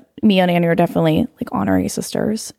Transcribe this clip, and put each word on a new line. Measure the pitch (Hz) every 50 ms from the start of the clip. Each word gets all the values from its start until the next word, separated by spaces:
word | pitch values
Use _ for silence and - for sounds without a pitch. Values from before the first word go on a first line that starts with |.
| - _ _ -
Mia | - 220 196 185
and | 180 180
Annie | 175 175 175
are | 170 165
definitely, | 175 170 170 - - 165 160 156 165 - - _ -
like, | 233 -
honorary | - - 196 190 - 185 185 202
sisters | - - - - - - - 214 214 220 - - -